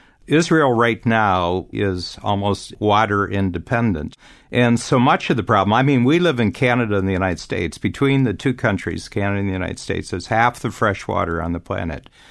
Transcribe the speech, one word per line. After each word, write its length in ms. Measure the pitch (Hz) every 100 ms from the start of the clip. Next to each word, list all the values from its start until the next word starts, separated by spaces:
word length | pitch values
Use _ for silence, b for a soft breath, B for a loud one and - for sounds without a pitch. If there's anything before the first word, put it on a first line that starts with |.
| b b -
Israel 440 | 147 170 160 139
right 320 | 117 117 107
now 640 | 120 113 104 92 87 92 -
is 440 | 110 101 90 87 -
almost 500 | 107 101 101 98 - -
water 480 | 104 104 110 101 95
independent. 880 | 98 95 85 - 120 117 80 76 - B B B
And 260 | 123 120 117
so 200 | - 131
much 300 | 131 185 -
of 60 | 113
the 60 |
problem, 300 | 101 107 95
I 100 | 113
mean, 220 | 135 135
we 140 | 123 170
live 180 | 175 123
in 140 | 107
Canada 440 | - 127 120 113 101
and 120 | 95
the 40 |
United 280 | 92 92 85
States. 360 | - - 87 -
Between 440 | 104 90 139 139
the 120 | 127
two 200 | 98 139
countries, 540 | 127 117 95 - 85 -
Canada 320 | 107 101 101
and 80 | 98
the 40 |
United 260 | 95 90 -
States, 300 | - 87 -
there's 180 | 92 -
half 320 | 113 120 -
the 100 | 120
fresh 380 | - 110 95 -
water 340 | 92 87 82
on 100 | 82
the 80 | 85
planet. 480 | - 98 87 76 - B B